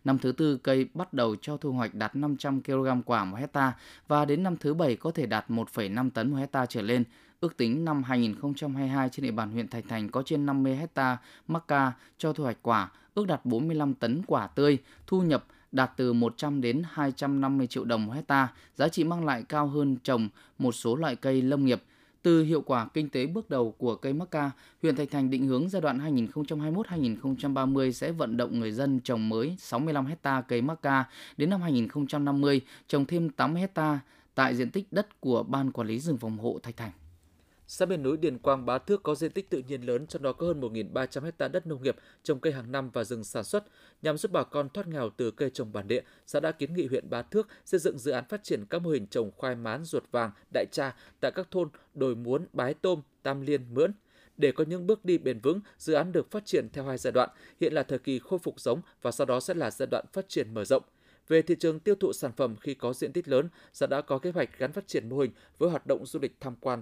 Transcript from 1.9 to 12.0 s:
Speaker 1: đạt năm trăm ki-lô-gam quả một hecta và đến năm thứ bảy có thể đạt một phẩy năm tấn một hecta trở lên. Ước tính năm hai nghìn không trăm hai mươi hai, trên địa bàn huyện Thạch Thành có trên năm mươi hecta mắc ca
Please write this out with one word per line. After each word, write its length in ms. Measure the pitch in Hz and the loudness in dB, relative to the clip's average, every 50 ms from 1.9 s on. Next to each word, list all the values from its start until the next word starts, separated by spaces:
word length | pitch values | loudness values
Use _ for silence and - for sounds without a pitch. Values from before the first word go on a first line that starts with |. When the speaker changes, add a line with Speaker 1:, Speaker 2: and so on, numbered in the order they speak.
| - | -2
Speaker 1:
đạt 200 | 104 110 107 - | -4 -4 -2 -2
năm 220 | 135 147 147 139 | -2 0 0 -2
trăm 240 | 131 - 143 135 131 | -2 -2 -2 -2 -2
ki-lô-gam 400 | - 139 135 135 131 131 127 123 120 | -2 0 0 0 2 2 0 0 0
quả 220 | - 120 110 98 | 0 0 0 0
một 120 | 92 98 | -2 -4
hecta 360 | 117 143 - - 143 135 131 120 - - - - - _ | -6 -6 -4 0 2 2 2 0 -4 -10 -20 -20 -14 _
và 180 | - 147 147 147 | 0 2 2 4
đến 180 | 143 147 165 190 | 2 2 2 0
năm 140 | 185 170 | 0 -2
thứ 160 | - - 143 156 | 0 0 0 2
bảy 220 | 170 165 135 113 | 2 2 2 2
có 160 | - - 160 | 0 -2 -2
thể 140 | - 160 135 | -2 -2 0
đạt 260 | 104 110 107 - - | 0 0 -2 0 -2
một 180 | 113 113 110 - | -2 -2 -2 -2
phẩy 200 | - 120 104 95 | -2 -4 -2 -2
năm 200 | 101 120 131 127 | 0 0 0 0
tấn 220 | - 117 113 139 | 0 0 0 0
một 60 | 147 | 0
hecta 280 | 135 139 - - 135 123 | -2 -2 -2 0 -2 -2
trở 160 | - - 117 | 0 -2 -2
lên. 220 | 98 110 123 127 117 - - - - - _ _ | 0 2 2 2 2 0 -6 -14 -20 -20 _ _
Ước 180 | 170 165 - | -4 -4 0
tính 280 | - 123 113 123 156 165 | 0 0 2 2 0 0
năm 180 | 160 151 139 127 | 0 0 0 0
hai 160 | 131 127 123 | 2 2 2
nghìn 160 | 117 110 101 | 2 2 0
không 180 | - 143 143 139 | -2 -4 -4 -4
trăm 220 | - 156 139 131 | -4 -4 -4 -2
hai 80 | 139 135 | -2 -2
mươi 60 | 131 | 0
hai, 200 | 135 139 131 127 | 0 0 0 0
trên 140 | - - 139 | -2 -4 -4
địa 80 | 120 | -2
bàn 200 | 107 117 113 104 | -2 -2 -4 -2
huyện 160 | 107 117 110 | -4 -4 -6
Thạch 160 | - - 117 104 | -4 -6 -8 -6
Thành 220 | - 117 110 104 101 | -6 -4 -4 -4 -4
có 140 | - 131 135 | -4 -4 -2
trên 200 | - 160 147 143 | 0 0 0 2
năm 180 | 143 139 139 135 | 2 2 2 2
mươi 120 | 135 131 | 2 0
hecta 420 | 139 165 170 - 139 135 127 123 120 - - - - _ | -2 -4 -4 -2 0 2 2 0 -2 -6 -14 -20 -14 _
mắc 160 | - 160 165 - | -6 -6 -4 -2
ca 240 | - 147 139 135 131 120 - | 0 2 2 2 2 0 -4